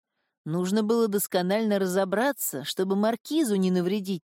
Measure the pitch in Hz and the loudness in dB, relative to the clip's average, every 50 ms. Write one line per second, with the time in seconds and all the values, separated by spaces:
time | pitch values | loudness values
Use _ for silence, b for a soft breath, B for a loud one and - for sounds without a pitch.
0 | _ _ _ _ _ _ _ _ - 151 160 180 180 180 202 220 214 208 233 233 | _ _ _ _ _ _ _ _ -8 -4 -2 -2 0 0 0 0 2 2 2 2
1 | 226 214 196 202 - - - 185 180 185 202 220 226 214 202 196 196 180 180 196 | 2 2 0 -2 -2 -2 -2 0 0 2 0 0 2 0 0 0 0 0 0 0
2 | 190 185 190 208 254 285 277 - - - - 131 151 - - - 190 190 196 202 | 0 0 0 0 0 0 -2 -4 -6 -8 -8 -8 -8 -6 -4 -2 -2 0 0 2
3 | 208 226 233 - - - 294 330 302 220 202 190 190 185 185 180 170 180 208 208 | 2 0 0 -2 -4 -2 -2 0 0 2 2 2 2 2 2 2 2 0 -2 -2
4 | 185 190 190 160 | -2 -4 -6 -6